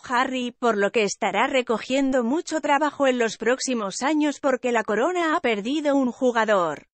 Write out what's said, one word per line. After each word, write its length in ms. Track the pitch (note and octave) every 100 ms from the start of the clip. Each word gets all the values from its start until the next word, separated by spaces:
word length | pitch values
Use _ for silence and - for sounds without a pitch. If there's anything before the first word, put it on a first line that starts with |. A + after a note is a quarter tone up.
Harry, 480 | - B3 C4 B3+ B3 -
por 180 | A#3+ G#3
lo 140 | G3+
que 120 | A#3
estará 440 | G3+ - G#3 F3+ B3+
recogiendo 800 | C4+ A#3+ A3 - C4 C4+ B3+ A#3
mucho 340 | D4+ - D#4
trabajo 480 | - C#4+ D4+ - C#4
en 100 | B3
los 200 | A3+ -
próximos 640 | A3 C4 - A#3+ G3+ -
años 400 | C4 D#4 D4+ C#4
porque 320 | C#4+ B3+ B3
la 100 | A#3
corona 540 | G#3+ G#3+ D4 F4+ E4 D#4+
ha 20 |
perdido 560 | B3 G#3+ G#3 D4+ D4 C#4
un 160 | B3+
jugador". 760 | - B3+ A#3 A3 G3+ E3 C#3+ -